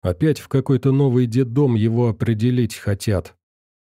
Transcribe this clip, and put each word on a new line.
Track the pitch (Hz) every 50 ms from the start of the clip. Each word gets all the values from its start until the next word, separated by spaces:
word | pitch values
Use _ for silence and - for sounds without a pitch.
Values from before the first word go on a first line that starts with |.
опять | - 90 87 - 151 160 139 -
в | - -
какой-то | - 135 127 - 139 127 - 135
новый | 131 135 143 135 120 127 127
детдом | 117 110 131 135 117 117 143 147 131 120
его | 107 107 113 113 120 123 117
определить | 104 - 110 113 113 104 113 127 123 123 120 107 -
хотят. | - - 104 101 - - 113 101 87 - - - _ _ _ _ _ _ _ _ _